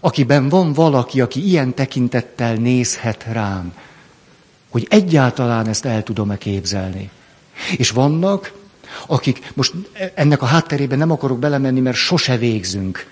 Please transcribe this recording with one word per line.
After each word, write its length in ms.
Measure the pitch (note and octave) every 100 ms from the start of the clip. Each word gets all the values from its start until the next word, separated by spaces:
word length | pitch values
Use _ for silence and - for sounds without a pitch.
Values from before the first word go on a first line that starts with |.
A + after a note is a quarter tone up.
akiben 480 | - - B2 C#3+ C3+
van 240 | F3+ F3
valaki, 480 | D3 E3 C#3 A#2 C3
aki 260 | B2 - G3
ilyen 280 | F3 C3
tekintettel 800 | B2 C3+ - A#2+ B2 - - A#2
nézhet 720 | A2 A#2+ B2+ A#2+ - A#2 G#2+ -
rám. 400 | A2+ G#2 G2 F2 F2 - - - _ _ _ _ _ _
Hogy 180 | - -
egyáltalán 800 | G#3+ F#3 D#3+ B2+ A#2+ A#2+ A#2 A2
ezt 160 | G#2+
el 180 | C3+ A2
tudom-e 360 | G#2 A2+ G#2 G2+
képzelni. 720 | - G2 - G2 F#2+ F#2 G2 - _ _ _ - - F#3+
És 140 | A2+
vannak, 640 | A2+ C#3 D#3 F#3 G3 - - - _ - - -
akik, 460 | D3 - B2 -
most 180 | - B2+ E3+ G3+ G#3 F#3+
ennek 280 | - D3 D3
a 40 | B2+
hátterében 520 | E3 - C#3+ C#3 C3+
nem 120 | D#3+
akarok 280 | D#3 C3+ B2+
belemenni, 420 | D3 C#3+ C3+ C3
mert 160 | B2+ A#2+
sose 400 | - F3 - B2
végzünk. 720 | A#2+ A2 F2+ G2 F#2+ F#2 -